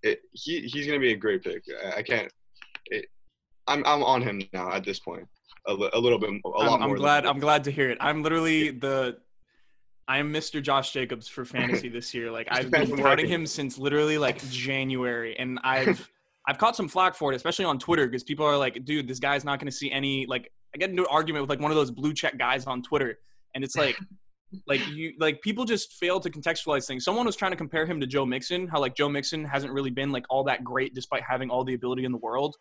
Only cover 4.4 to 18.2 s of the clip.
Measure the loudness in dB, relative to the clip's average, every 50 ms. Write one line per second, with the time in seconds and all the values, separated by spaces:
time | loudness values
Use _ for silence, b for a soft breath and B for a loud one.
4.4 | -6 -8 -6 -6 -4 -2 -2 -4 -2 -4 -6 -6 -8 -10 -10 -10 -14 -16 -20 _
5.4 | B B B B _ -4 -2 0 0 0 2 4 6 6 4 4 2 -2 -4 -6
6.4 | -6 -4 0 2 4 4 4 4 4 2 2 2 4 6 6 6 6 2 0 2
7.4 | 4 4 4 4 4 0 0 2 2 2 2 0 0 0 0 2 0 2 2 2
8.4 | 2 4 4 4 2 2 -2 -2 -2 0 0 0 0 -2 -4 -8 _ _ -20 -20
9.4 | -20 _ _ _ -20 _ _ _ _ _ -20 -18 -4 -2 0 0 0 0 -2 -4
10.4 | -4 -4 -6 -6 0 2 2 2 2 0 -2 -4 -2 -2 -4 -8 -10 -14 -10 -10
11.4 | -10 -6 -2 -2 0 0 0 0 -2 -4 -8 -8 -10 -6 -6 -6 -6 -6 -6 -6
12.4 | -6 -2 -2 -2 0 2 2 2 2 2 0 4 6 6 6 6 2 0 0 -2
13.4 | -2 -4 -4 -4 -4 -6 -6 -4 -2 0 2 2 2 2 2 2 2 0 0 -2
14.4 | -6 -8 -8 -6 -4 -2 -2 -2 -2 -2 -2 -2 0 -2 -2 -2 -4 -6 -6 -6
15.4 | -6 -6 -6 -4 0 0 2 4 4 4 2 2 -2 -14 _ _ _ _ _ _
16.4 | _ -2 0 4 4 2 4 2 -4 -2 2 4 4 4 4 2 0 0 0 0
17.4 | 0 -2 0 0 2 0 0 0 2 2 4 4 4 2 2 -4